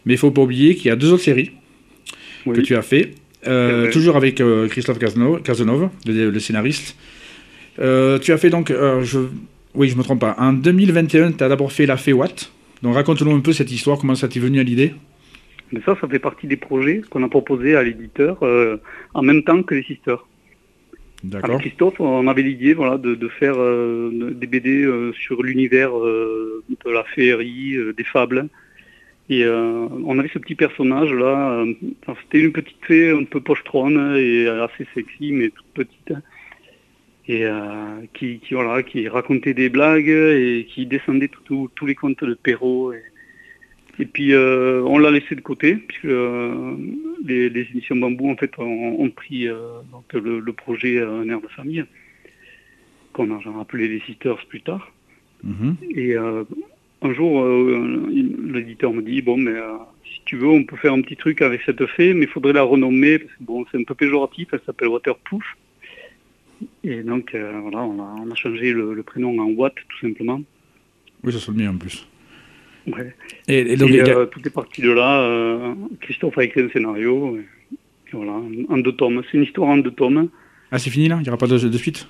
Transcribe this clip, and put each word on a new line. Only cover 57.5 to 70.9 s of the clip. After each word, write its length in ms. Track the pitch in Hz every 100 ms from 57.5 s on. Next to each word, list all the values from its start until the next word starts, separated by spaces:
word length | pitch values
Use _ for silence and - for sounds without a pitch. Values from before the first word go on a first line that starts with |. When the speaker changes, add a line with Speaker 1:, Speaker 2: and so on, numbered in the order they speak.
| 123 127 120 120 127 -
Speaker 2:
il, 400 | 139 127 - 160
l'éditeur 400 | 127 117 110 123
me 100 | 113
dit, « 200 | 107 131
Bon, 160 | 120 123
mais, 140 | 123
euh, 260 | 113 113 110 - _
si 160 | - - -
tu 100 | 131
veux, 120 | 143
on 180 | 156 135
peut 100 | 131
faire 160 | 151
un 100 | 135
petit 140 | 127 -
truc 260 | 160 156
avec 200 | 139 120 -
cette 200 | 120 127
fée, 280 | - 180
mais 100 | 180
il 60 | 143
faudrait 220 | 156 139
la 120 | 143
renommer, 560 | 131 135 131 131 143 156
parce 120 | -
que 120 | - 117
bon, 180 | 117 123
c'est 60 | 131
un 60 | 117
peu 100 | 135
péjoratif, 540 | 143 143 135 - 170
elle 80 | 156 -
s'appelle 240 | - -
Waterproof. » 520 | 156 143 120 - 202 - - _ _ - - - _ _ _ _ - - _ 170
Et 180 | 117
donc, 320 | 113 123 120 113
euh, 240 | 104 107
voilà, 200 | 104 110
on 160 | 120 101
a, 160 | 101 107 113
on 60 |
a 40 | 113
changé 360 | 123 113 123
le, 220 | 113 107
le 100 | 110
prénom 340 | 107 127 123 117
en 100 | 110
Watt, 260 | 110 135 -
tout 240 | - -
simplement. 420 | 120 107 117 135 147 _ _ _ _